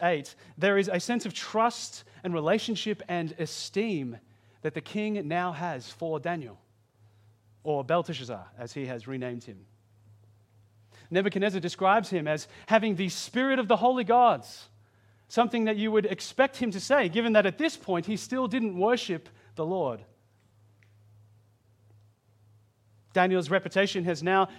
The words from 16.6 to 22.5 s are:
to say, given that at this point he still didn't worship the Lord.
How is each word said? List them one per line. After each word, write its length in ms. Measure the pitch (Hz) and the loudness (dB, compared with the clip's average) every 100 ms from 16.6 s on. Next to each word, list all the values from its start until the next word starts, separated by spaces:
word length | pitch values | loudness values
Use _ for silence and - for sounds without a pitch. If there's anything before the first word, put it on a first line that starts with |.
| 240 | -4
to 80 | 190 | -4
say, 300 | - 277 190 | 2 2 4
given 240 | 202 233 | 2 4
that 120 | 214 196 | 4 4
at 120 | - | 2
this 180 | 320 - | -2 -2
point 300 | - 170 175 | -4 -2 -2
he 100 | 214 | -6
still 320 | - 262 247 | -4 -4 -2
didn't 300 | 247 226 180 | -2 -2 0
worship 500 | 208 240 220 165 - - - - | 2 2 0 -6 -8 -20 -16 -8
the 100 | 160 | -4
Lord. 360 | 185 143 110 - _ _ _ _ _ _ _ _ _ _ _ _ _ _ _ _ _ _ _ _ _ _ _ _ | -2 -4 -6 -14 _ _ _ _ _ _ _ _ _ _ _ _ _ _ _ _ _ _ _ _ _ _ _ _